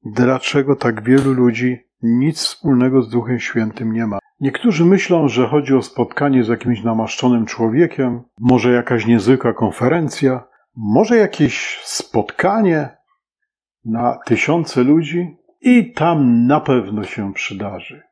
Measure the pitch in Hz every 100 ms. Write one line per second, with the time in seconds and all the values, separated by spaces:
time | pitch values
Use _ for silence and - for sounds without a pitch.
0 | - 104 123 127 - 143 135 135 123 110
1 | 110 135 135 131 123 113 127 123 _ _
2 | 117 120 143 156 - - - 123 127 131
3 | 113 120 117 123 - 117 110 - 113 113
4 | 117 98 _ _ 139 - 240 160 170 190
5 | - 175 143 113 120 151 135 131 117 -
6 | 117 - 143 131 110 117 120 113 110 113
7 | 110 - 127 120 110 - 113 120 - -
8 | 131 120 - _ 120 123 120 123 120 120
9 | 107 117 98 127 123 107 110 - 120 165
10 | 151 - 135 127 - _ _ - 104 117
11 | 220 233 196 - 143 - - - - -
12 | - - 104 - 180 220 196 156 139 _
13 | _ _ _ _ _ _ _ _ 113 113
14 | 120 117 - 113 - 170 165 135 127 156
15 | 151 170 175 - _ _ 247 247 202 -
16 | 160 165 131 117 120 151 147 127 98 107
17 | 95 - 101 95 - 98 101 92 - -
18 | _